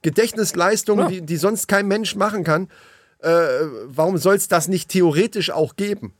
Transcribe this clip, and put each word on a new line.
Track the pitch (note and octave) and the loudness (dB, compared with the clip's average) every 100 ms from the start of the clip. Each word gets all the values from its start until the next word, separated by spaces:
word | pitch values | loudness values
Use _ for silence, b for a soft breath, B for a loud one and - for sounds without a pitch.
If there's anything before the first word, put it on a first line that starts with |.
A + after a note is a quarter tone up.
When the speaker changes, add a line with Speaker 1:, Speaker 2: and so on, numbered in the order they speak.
Speaker 1:
Gedächtnisleistungen, | D#3+ G3+ A#3 A3+ G3+ E3+ F3+ G#3+ - G3+ F3 | -2 0 0 0 -2 0 0 0 0 2 0
Speaker 2:
Klar. | |
Speaker 1:
die, | F#3 D#3 | -2 -4
die | E3 | -2
sonst | F#3+ G#3+ - | 0 -2 0
kein | G3 G3+ | 0 0
Mensch | G#3+ G3+ G3+ | -2 -2 -2
machen | G#3 G#3 E3 | -2 -2 0
kann. | D#3 F#3 b b b b b | 0 -2 b b b b b
Äh, | E3 E3+ D#3 B2+ D#3 A2+ B2 | 0 2 2 0 -4 -8 -8
warum | C3+ E3 F3+ | -2 0 2
soll's | F3+ G3 - | 2 2 2
das | F3 E3 | 0 0
nicht | F#3 - | -4 -2
theoretisch | F#3+ F3 D3 A#3 G#3 D#3+ | 2 4 4 0 -2 -4
auch | D#3 D3+ - | -2 -2 -2
geben? | G3+ G3+ G2+ | -6 -6 -10